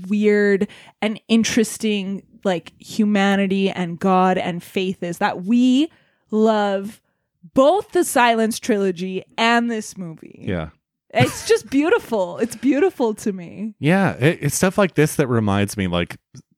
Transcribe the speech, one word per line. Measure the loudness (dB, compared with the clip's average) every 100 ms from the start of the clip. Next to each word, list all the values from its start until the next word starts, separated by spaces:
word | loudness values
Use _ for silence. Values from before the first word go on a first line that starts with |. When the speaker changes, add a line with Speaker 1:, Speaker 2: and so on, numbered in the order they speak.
| -4
Speaker 1:
weird | 0 2 4 4 2 0 -6 -20 _
and | -6 -6 0
interesting, | 2 2 2 0 -2 -4 -2 -4 -8 -12 -8
like, | -4 -4 -6 -20
humanity | -10 -2 0 2 2 2 0 0 -2
and | -2 -8 -2
God | 2 2 4 2
and | -2 -6
faith | -8 -4 -4 -4
is, | -8 -4
that | -4 -4
we | 0 2 4 4 0 -6 _ _ _
love | 0 2 2 0 -2 -6 -14 _ _ _ _ -4
both | 2 4 4 0
the | -2
Silence | 0 2 2 2 0 -2
trilogy | -2 0 0 -2 -6 -8 -10 -4
and | 0 2 0
this | -4 -8 -12
movie. | -14 -14 -20 -12 -6
Speaker 2:
Yeah. | -4 -6 -12 _ _ _
Speaker 1:
It's | 0 0 0 0
just | 0 2
beautiful. | 0 2 0 0 -4 -4 -4
It's | -6 -2
beautiful | 0 2 0 0 -4 -2
to | -6
me. | -6 -12 -12 -12 -4
Speaker 2:
Yeah. | 0 2 2
It, | 2 0 0
it's | -4 -2
stuff | -2 0
like | 0 2
this | 0 0
that | 0
reminds | 0 0 0 0 -2
me, | -2
like, | -2 -4 -8 _ -20 -20